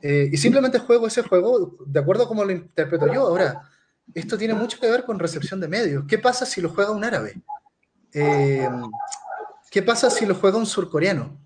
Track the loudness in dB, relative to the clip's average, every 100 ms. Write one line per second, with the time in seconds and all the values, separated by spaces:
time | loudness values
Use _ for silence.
0 | 2 2 2 2 4 4 4 0 4 4
1 | 4 -2 2 2 4 2 0 -8 -2 -2
2 | 2 2 2 0 -2 -4 -6 -4 -2 2
3 | 2 2 2 2 0 -2 -14 _ _ _
4 | _ -12 -6 -4 -2 -2 -2 -2 0 0
5 | -2 -4 -4 -4 -6 -6 -4 -2 -2 -2
6 | -2 0 0 0 -4 -4 -4 0 0 0
7 | -2 -4 -6 -12 -16 -18 _ _ _ _
8 | _ -2 0 2 2 2 -2 -4 -8 -10
9 | -12 -12 -14 -12 -14 -18 _ -2 0 2
10 | 2 2 0 2 2 2 -2 -4 -2 0
11 | 0 -2 -6 -12